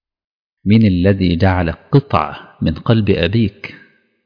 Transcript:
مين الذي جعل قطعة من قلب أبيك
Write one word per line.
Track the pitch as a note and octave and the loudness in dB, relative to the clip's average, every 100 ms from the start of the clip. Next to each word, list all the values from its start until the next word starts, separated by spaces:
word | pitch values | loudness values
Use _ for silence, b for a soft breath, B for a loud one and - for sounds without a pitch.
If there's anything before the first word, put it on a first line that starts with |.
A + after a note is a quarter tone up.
| _ _ _ _ _ _ - | _ _ _ _ _ _ 0
مين | A2 G#2+ | 2 2
الذي | F2+ F#2 G2 F#2 E2+ | 2 0 0 0 0
جعل | F#2+ F2+ E2 | 0 0 -2
قطعة | D2+ _ C#3+ - E2+ D2+ - - _ | -6 _ -2 0 -2 -4 -8 -20 _
من | E2 | -6
قلب | E2 - A2+ G#2 | -4 0 0 0
أبيك | F#2 F2 A2+ G#2+ - - - - _ _ _ | 0 0 -2 -2 -6 -18 -20 -20 _ _ _